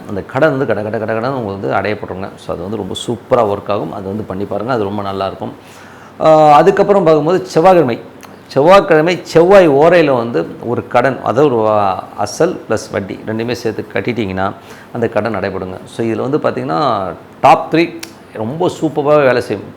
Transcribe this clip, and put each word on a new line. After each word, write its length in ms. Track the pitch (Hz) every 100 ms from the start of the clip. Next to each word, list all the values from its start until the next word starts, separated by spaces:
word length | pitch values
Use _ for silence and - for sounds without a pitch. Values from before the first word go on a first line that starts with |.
| -
அந்த 140 | 98 -
கடன் 240 | 131 156
வந்து 160 | 135 135
கட 160 | 104
கட 160 | 107 110
கட 140 | 107
கடன்னு 200 | 110 120
உங்களுக்கு 360 | 135 107 98 127
வந்து 20 |
அடையப்படுங்க. 580 | 113 98 104 - 92 95 -
So, 200 | - 85
அது 60 |
வந்து 140 | 90 107
ரொம்ப 180 | 95 98 -
சூப்பரா 420 | 113 - 123 107
ஒர்க் 220 | 101 -
ஆகும். 220 | 104 131
அது 140 | 104 95
வந்து 160 | 107
பண்ணி 220 | 98 95
பாருங்க, 280 | 98 101 113
அது 120 | 123
ரொம்ப 180 | 98 104
நல்லாயிருக்கும். 480 | 98 98 95 90 117 - - - - - - -
ஆ, 320 | 160 156 151
அதுக்கப்புறம் 520 | 147 170 196 202 202
பார்க்கும்போது 420 | 165 156 147 175 185
செவ்வாய்க்கிழமை, 540 | 160 180 180 135 117 - - - - -
செவ்வாய்க்கிழமை 720 | 135 151 196 156 156 165 175
செவ்வாய் 460 | - 165 170 202 170
ஓரையில 480 | 135 165 175 151 123
வந்து 300 | 117 143 165 -
ஒரு 240 | 117 117 101
கடன், 300 | 123 131 120
அதாவது 320 | - 113 147 120
ஒரு, 120 | 107
ஆ, 360 | 107 98 92 - -
அசல் 440 | 104 - 170 - -
பிளஸ் 200 | 110 -
வட்டி 260 | 104 95 - -
ரெண்டுமே 260 | 110 117
சேர்த்து 340 | - 110 104 101
கட்டிட்டிங்கன்னா 600 | 98 101 117 98 92 98 - - - -
அந்த 160 | 120 117
கடன் 280 | - 117 101
அடைபடுங்க. 400 | 98 95 92 92
So, 220 | - - 117
இதுல 320 | 107 120 151
வந்து 0 |
பார்த்தீங்கன்னா 640 | 127 123 131 160 143 107 90 85 - -
டாப் 340 | 135 160 -
த்ரீ 200 | 160 170 - - - -
ரொம்ப 380 | - 110 160 175 -
சூப்பராகவே 440 | 160 147 143 151
வேலை 160 | 135 123
செய்யும். 260 | - 101 -